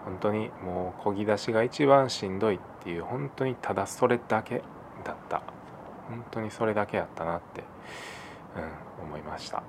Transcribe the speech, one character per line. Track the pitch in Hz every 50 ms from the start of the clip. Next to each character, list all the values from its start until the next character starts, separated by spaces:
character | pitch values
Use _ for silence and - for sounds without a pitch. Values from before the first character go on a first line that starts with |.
| -
本 | 107 95 90
当 | - 107
に | 104 107 107 - - - 95
も | 90 90 90 90 90 90 -
う |
漕 | - 107 101
ぎ | 98 104
出 | 104 104
し | 101 - -
が | 113 110 117
一 | 123 - - 147
番 | 139 139 139 135 123
し | - - -
ん | 95 95
ど | 95 110 110
い | 98
っ | 90 - - - - -
て | 98
い | 87 85
う、 | 82
本 | - 117 135 143 139 -
当 | - 135
に | 131 123
た | - - - 101
だ | 98 98
そ | - - - 131
れ | 123 123 120
だ | - - 113 107 107
け | - 123 - - - - - - - - - -
だ | - -
っ | - - -
た。 | - - - - - - - - - - - - - - -
本 | - 117 120 117 -
当 | - 117
に | 110 107
そ | - - 117
れ | 110 104
だ | 104 101
け | - -
や | 101 87
っ | - -
た | - 82
な | 82 85
っ | 85
て、 | - - - - - - - - - - - - - - - - - - - - - - - 87 80 80 80 78 - - - -
う |
ん、 | 90
思 | 78 76
い | 76 76
ま | 76 85
し | - - -
た。 | - - -